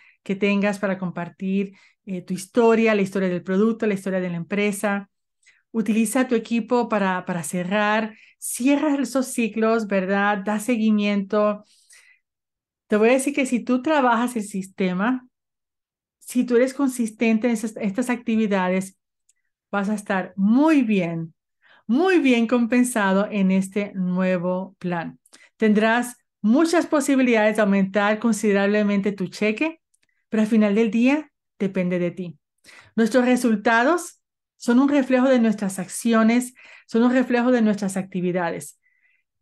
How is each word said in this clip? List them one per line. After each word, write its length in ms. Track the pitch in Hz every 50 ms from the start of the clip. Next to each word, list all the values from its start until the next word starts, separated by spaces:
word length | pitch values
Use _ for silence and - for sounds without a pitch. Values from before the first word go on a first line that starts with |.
| _ _ _ _ _
que 120 | - 196
tengas 440 | 196 208 202 202 202 196 208 202 202
para 180 | 214 196 185 190
compartir, 760 | 190 175 170 180 170 170 - - 190 190 190 196 202 196 - _ _ _ _ _ -
eh, 160 | 202 185 180
tu 120 | 180 - 185
historia, 600 | 180 - - - 254 233 226 226 220 226 220 214
la 60 | 202
historia 280 | 196 196 - 202 190 185
del 140 | 180 175 175
producto, 420 | 185 190 190 214 226 220 220 226
la 80 | 214 196
historia 260 | 196 - 196 185 185
de 100 | 180 180
la 80 | 170 170
empresa. 720 | 165 - 208 202 202 208 196 208 - 208 202 202 196 _ _ _ _ _ _ _ _ _ _ _ _ _
Utiliza 560 | - 226 208 233 208 220 233 208 - 262 254 254
tu 80 | 247
equipo 520 | 226 220 - 233 233 220 - 247 240 226 226
para, 380 | 220 202 196 190 185 185 180
para 180 | - 180 170 151
cerrar, 720 | - - 180 175 180 202 214 208 208 214 220 220 214 - _ _ _ _ _
cierra 580 | - - - - 240 277 285 285 311 311 277
esos 320 | 277 254 - - 269 254 -
ciclos, 600 | - 240 233 214 - 220 220 220 226 233 220 202
¿verdad? 520 | 202 196 185 185 202 196 202 202 208 196 196
Da 140 | 214 208 208
seguimiento. 1040 | 214 - 247 220 220 220 214 208 208 208 208 202 196 196 220 208 208 208 208 208 - _ _ _ _ _ - - _ _ _ _ _ _ _ _ _ _ _ _ _ _ _ _ _ -
Te 80 | 214
voy 140 | 208 220 226
a 40 | 262
decir 200 | 269 262 294 285
que 120 | 294 262
si 180 | 262 247 220 -
tú 180 | - 247 254
trabajas 540 | 247 311 320 294 254 247 233 220 247 247 247
el 80 | 226 202
sistema, 840 | - - 190 190 - _ - 190 180 180 180 202 240 262 254 - _ _ _ _ _ _ _ _ _ _ _ _ _ _ _ _ _ _ _
si 260 | _ - - 247 247
tú 120 | 247 247 233
eres 160 | 254 262 262
consistente 760 | - 285 254 254 - 233 214 - - 240 226 220 220 240 240
en 60 | 233
esas, 220 | 220 - 214 - 277
estas 320 | 226 196 196 254 247 247
actividades, 880 | 247 240 - 233 220 220 220 196 202 190 180 185 185 190 190 190 - _ _ _ _ _ _ _ _ _ _ _ _ _ _ _
vas 180 | - 202 196 202
a 60 | 214
estar 380 | 202 208 - 202 185 185 185 -
muy 480 | 196 190 208 226 262 294 320 320 285 240
bien, 500 | 214 208 190 170 170 170 165 165 165 _ _ _ _ _ _ _ _ _ _ _ -
muy 320 | 226 277 359 381 370 330
bien 280 | 277 262 247 233 233 226
compensado 800 | 254 240 240 220 247 247 247 247 - 220 202 190 190 196 208 -
en 220 | 220 202 196 190
este 420 | 190 190 190 190 - 208 202 196 -
nuevo 800 | 190 185 180 180 180 185 185 185 180 170 180 180 185 190 - - _
plan. 420 | - 175 175 170 156 - - _ _ _ _ - _ _ _ -
Tendrás 600 | 220 214 208 208 214 220 226 247 247 247 - _ _ _ _ _
muchas 440 | - 208 233 294 320 330 349 330 311
posibilidades 680 | - 320 294 277 - 277 262 262 240 233 220 214 220 214
de 60 | 220
aumentar 580 | 214 196 196 196 196 190 - 208 202 208 220 214
considerablemente 920 | 214 233 214 202 220 208 196 196 196 202 208 214 208 202 202 196 196 208
tu 160 | 196 - 185 175
cheque, 540 | - - 208 214 214 214 302 320 320 _ _ _ _ _ _ _ _ _ _ _
pero 120 | - 220
al 60 | 214 214
final 280 | 233 220 214 208 196
del 160 | 220 233 220
día 400 | 196 226 240 262 285 311 302 - _ _ _ _ _ -
depende 400 | 202 190 190 190 180 180 185 175
de 120 | 175 175
ti. 260 | 175 - 180 175 - _ _ _ _ _ _ - - - - _ -
Nuestros 300 | 214 226 220 247 254 247
resultados 920 | 247 247 247 254 240 220 208 220 240 226 226 240 285 339 349 339 - - _ _ _ _ _ _ _ _
son 240 | - - 240 240 247
un 80 | 277 285
reflejo 400 | 294 285 262 254 254 254 247 269
de 120 | 262 240
nuestras 380 | 226 226 214 220 208 185 190 -
acciones, 760 | 175 - - - - 233 226 226 226 220 233 247 247 - - _ - - - - _ -
son 160 | - 226 240
un 80 | 247
reflejo 400 | 254 262 247 247 240 240 233 254
de 100 | 254 240
nuestras 360 | 220 214 202 214 208 190 190 190
actividades. 840 | 185 - - 180 175 180 170 185 175 170 - - - - - _ _ _ _ _ _ _ _ _ _ _ _ _